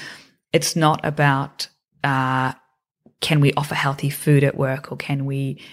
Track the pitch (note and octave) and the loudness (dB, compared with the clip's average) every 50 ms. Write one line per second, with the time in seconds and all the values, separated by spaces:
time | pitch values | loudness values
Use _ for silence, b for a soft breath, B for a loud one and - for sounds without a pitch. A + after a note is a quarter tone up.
0 | B B B B B B B B _ _ - D#3+ D3+ - - E3+ D#3 D3+ D#3 - | B B B B B B B B _ _ 0 0 0 0 2 2 4 4 2 2
1 | - - D3 D3+ D3 C#3+ C3+ C3+ C#3 - - - - - _ _ _ _ _ _ | -2 -4 0 2 2 2 2 2 -2 -6 -8 -12 -12 -12 _ _ _ _ _ _
2 | - C#3+ C3+ C3 C3 C3 C3 C3 C3 C3 - - _ _ _ _ _ _ _ _ | -2 0 0 0 0 0 0 0 -2 -2 -4 -8 _ _ _ _ _ _ _ _
3 | _ - _ _ - - D#3+ D3+ C#3+ C#3 - D3 D3 - - - - C#3+ C3+ - | _ -20 _ _ -2 0 4 4 4 4 2 0 -4 -4 -4 -2 -2 -2 -2 -2
4 | - C#3+ C#3+ - - D#3 D3 C#3 C#3+ C#3 - - C#3 C3 C3 C#3 - - - C#3 | -4 -4 -4 -2 2 4 4 6 4 2 2 0 -2 -2 -2 -6 -8 -10 -12 -10
5 | - - C#3 C#3 C3+ C#3 C3+ C3+ C3+ C3+ C3+ B B B | -6 -4 -4 -2 -2 -4 -4 -4 -4 -4 -6 B B B